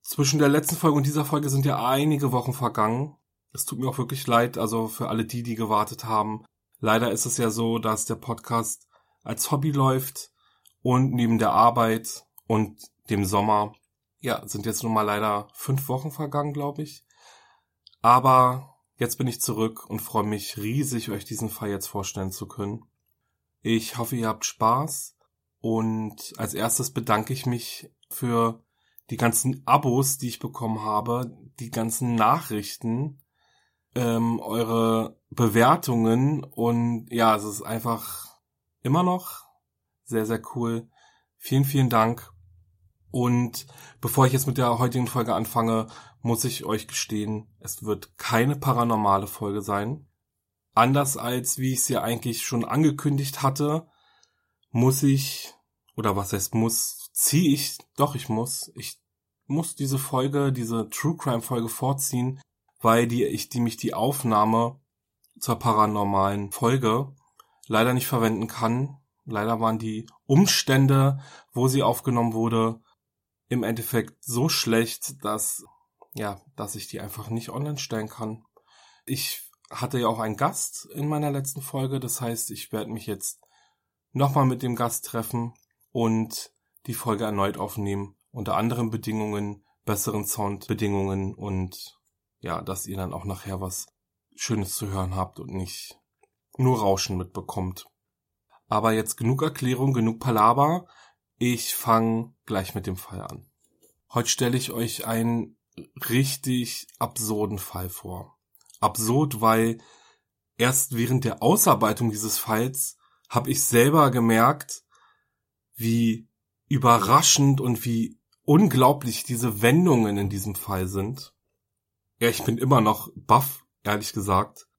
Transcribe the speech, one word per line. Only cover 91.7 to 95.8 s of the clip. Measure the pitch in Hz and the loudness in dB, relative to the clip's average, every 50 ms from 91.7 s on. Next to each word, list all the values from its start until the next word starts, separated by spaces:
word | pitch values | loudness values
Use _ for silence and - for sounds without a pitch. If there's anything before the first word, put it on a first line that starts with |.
| - - - - _ _ _ _ _ _ _ _ _ _ | -8 -14 -18 -20 _ _ _ _ _ _ _ _ _ _
ja, | - 85 82 85 | -8 -8 -6 -6
dass | 82 90 95 92 - | -6 -8 -8 -8 -8
ihr | - 98 | -8 -8
dann | 95 92 87 - | -6 -6 -6 -8
auch | 87 90 | -8 -8
nachher | 98 92 92 - 104 98 92 | -8 -10 -8 -8 -8 -8 -6
was | 95 92 92 - - _ _ _ _ _ _ _ _ _ _ | -6 -8 -8 -10 -12 _ _ _ _ _ _ _ _ _ _
Schönes | - - - 117 110 98 92 - | -10 -4 -4 -2 -2 -2 -4 -6
zu | - 107 | -6 -6
hören | 98 95 98 92 92 92 | -6 -4 -4 -4 -4 -4
habt | 95 92 90 _ - | -4 -6 -6 _ -16
und | - - | -14 -10
nicht | 90 95 92 87 - - | -8 -8 -8 -8 -10 -14